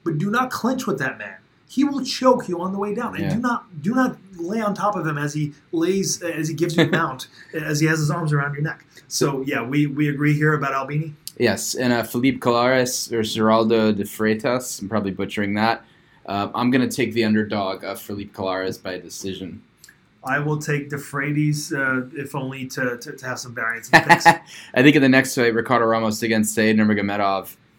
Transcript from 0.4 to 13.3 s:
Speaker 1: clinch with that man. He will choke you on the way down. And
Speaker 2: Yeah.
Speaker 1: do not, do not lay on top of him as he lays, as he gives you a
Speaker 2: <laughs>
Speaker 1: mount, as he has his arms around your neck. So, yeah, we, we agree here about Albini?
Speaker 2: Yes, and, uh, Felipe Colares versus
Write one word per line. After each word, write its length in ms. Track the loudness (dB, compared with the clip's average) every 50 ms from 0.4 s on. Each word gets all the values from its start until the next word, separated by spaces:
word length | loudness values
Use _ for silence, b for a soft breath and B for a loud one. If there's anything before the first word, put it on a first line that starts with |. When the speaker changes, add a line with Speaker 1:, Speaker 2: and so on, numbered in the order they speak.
| 0 -2
Speaker 1:
clinch 340 | -2 -2 -2 -2 -2 -2 -2
with 140 | -4 -2 -2
that 180 | -2 -4 -6
man. 200 | -6 -10 -14 -14 -16 _ _ _ _ _
He 160 | -6 -2 0 0
will 220 | 0 0 -2 -4
choke 420 | -6 -2 0 0 0 0 0 -2
you 140 | -4 -4 -4
on 100 | -4 -4 -4
the 40 | -4
way 140 | -4 -4 -4
down. 220 | -4 -6 -6 -6
And 80 | -4 -4
Speaker 2:
Yeah. 100 | -2 -2
Speaker 1:
do 60 | -2
not, 400 | -2 -2 -4 -4 -8 -12 -14 -6
do 120 | -4 -2 2
not 220 | 2 2 0 -2 -6 -14 -16 -12
lay 240 | -8 -6 -4 -4 -2
on 120 | -2 -2 -2
top 200 | 0 0 -2 0
of 100 | 0 -2
him 120 | -2 -2
as 160 | -2 -4 -4 -2
he 200 | -2 -4 -4 B B B _
lays, 500 | -2 0 0 2 2 2 0 -2 -2 -4
as 260 | -4 -4 -4 -2 -4
he 60 | -4 -2
gives 240 | -2 -2 0 2
you 60 | 4 4
a 40 |
Speaker 2:
<laughs> 120 | 4 2 0
Speaker 1:
mount, 280 | 0 -2 -6 -8 -14 B B B B B -10
as 260 | -8 -4 -2 0 2
he 80 | 2
has 120 | 2 2 2
his 120 | 0 0
arms 200 | 0 0 0 0 0
around 200 | 0 0 -2 -4
your 80 | -4 -4
neck. 220 | -6 -6 -8 -14 B B B B
So, 340 | -8 -4 -2 0 0 0 -2
yeah, 220 | -4 -4 -4 -4 -2
we, 240 | 0 2 2 2
we 220 | 2 2 0 0 0
agree 240 | 0 2 2 2 4
here 200 | 4 4 2 2
about 200 | 2 0 0 -2
Albini? 420 | -2 -2 -2 -2 -4 -4 -4 -8 -14 _ -12 -2
Speaker 2:
Yes, 380 | 0 2 2 2 0 -2 -4 -4
and, 160 | 0 0 2
uh, 120 | 2 2 0
Felipe 360 | -2 -2 0 2 2 2 2
Colares 680 | 2 2 4 4 4 4 4 4 2 0 -2 -4 -6 -4
versus 260 | -2 -2 -2 -2